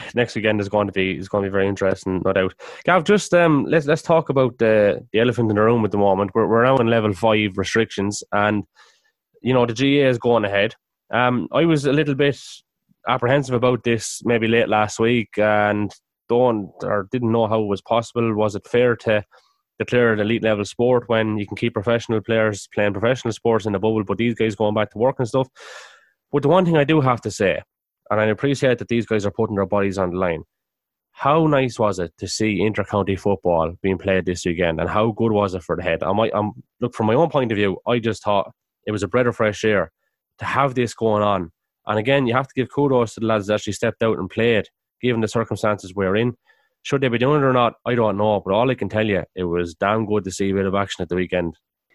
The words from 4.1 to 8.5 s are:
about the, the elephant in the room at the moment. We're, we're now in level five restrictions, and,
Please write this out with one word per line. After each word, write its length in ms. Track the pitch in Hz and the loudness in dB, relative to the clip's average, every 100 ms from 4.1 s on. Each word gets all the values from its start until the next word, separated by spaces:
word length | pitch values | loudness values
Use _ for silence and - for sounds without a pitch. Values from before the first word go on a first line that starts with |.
| 165 - | 0 2
about 300 | 135 131 - | 0 0 2
the, 460 | 113 107 104 - - | 2 4 4 0 -2
the 60 | 104 | 0
elephant 320 | 120 120 110 | 0 2 0
in 60 | 104 | 2
the 60 | |
room 220 | 110 120 | 4 4
at 60 | 107 | 2
the 80 | 101 | 2
moment. 320 | 101 95 101 | 2 2 0
We're, 120 | 113 98 | 0 2
we're 180 | 113 | 4
now 120 | 123 135 | 4 4
in 100 | 113 | 2
level 260 | 117 107 | 2 2
five 460 | 95 113 107 107 95 | 0 2 2 0 -2
restrictions, 640 | 92 113 110 - 101 101 - | -2 0 -2 -2 -4 -6 -4
and, 320 | 101 104 | 0 2